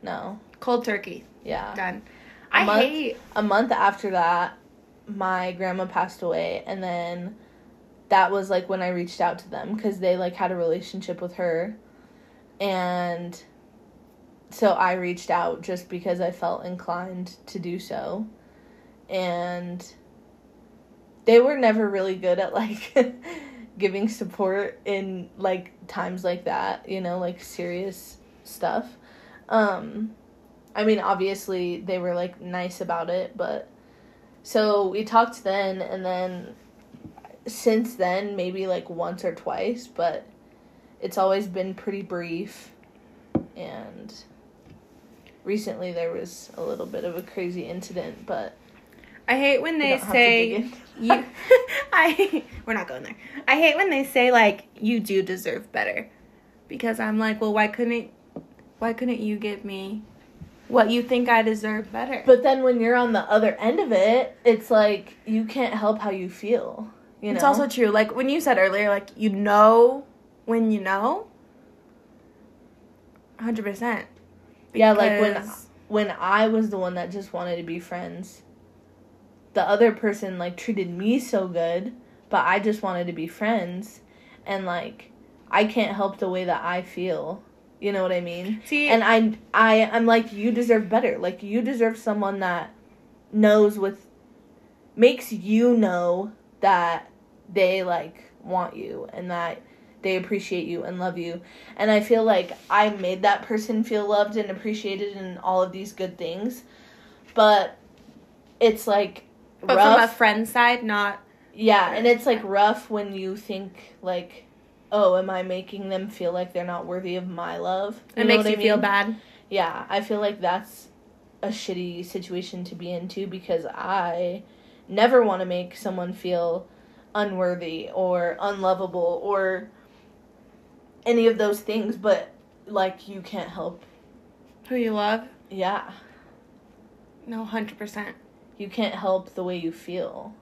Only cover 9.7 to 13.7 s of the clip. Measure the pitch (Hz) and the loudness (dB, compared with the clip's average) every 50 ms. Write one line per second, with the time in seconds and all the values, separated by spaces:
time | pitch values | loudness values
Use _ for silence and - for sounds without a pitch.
9.7 | 208 214 - 214 190 185 185 185 180 180 185 175 175 - 196 180 185 175 170 165 | -8 -4 -4 -4 -4 0 0 0 2 2 0 -4 -4 -2 -2 -2 -2 -2 0 0
10.7 | 160 185 - - - 190 185 - 175 170 180 175 175 - 180 175 165 165 180 214 | -2 -2 -4 -10 -12 -10 -8 -8 -8 -8 -8 -10 -6 -4 -4 -2 -2 -2 -4 -6
11.7 | 214 - - _ _ - - _ _ _ _ _ _ _ _ _ _ - 196 202 | -8 -14 -20 _ _ -20 -20 _ _ _ _ _ _ _ _ _ _ -6 -4 -2
12.7 | 190 185 180 180 180 180 175 175 175 170 175 175 175 - - _ _ _ _ _ | -2 0 -2 -2 -2 -2 -2 -4 -4 -6 -8 -12 -14 -16 -20 _ _ _ _ _